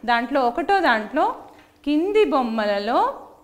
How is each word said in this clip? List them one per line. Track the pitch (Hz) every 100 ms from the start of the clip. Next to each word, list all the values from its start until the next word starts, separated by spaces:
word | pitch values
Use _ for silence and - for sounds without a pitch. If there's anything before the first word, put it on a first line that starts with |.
| 220
దాంట్లో | 240 247 277 240
ఒకటో | 240 294 392 330
దాంట్లో | 226 214 285 403 494 - - - _ 285
కింది | 302 370 415 403 277
బొమ్మలలో | 240 220 208 202 208 285 480 539 - -